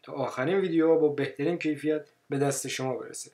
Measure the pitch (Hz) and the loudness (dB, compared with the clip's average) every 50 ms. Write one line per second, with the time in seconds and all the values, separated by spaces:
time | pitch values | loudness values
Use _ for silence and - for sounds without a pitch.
0 | _ - 151 143 127 123 - 127 127 151 190 196 185 180 165 165 160 165 160 160 | _ -10 -6 -4 -4 -4 -2 -2 0 0 2 0 0 2 2 4 6 6 6 6
1 | 151 147 143 139 135 131 - - 143 165 175 165 - 156 151 143 143 151 156 151 | 4 2 2 0 -2 -4 -2 -2 -2 0 0 0 -2 -4 -4 -2 0 0 0 -2
2 | 147 _ _ _ _ _ 143 139 143 139 139 - - 131 - - 131 131 123 110 | -4 _ _ _ _ _ 0 0 0 0 0 -2 -4 -6 -6 -4 -4 -4 -4 -6
3 | - - - - - - | -8 -10 -12 -14 -14 -14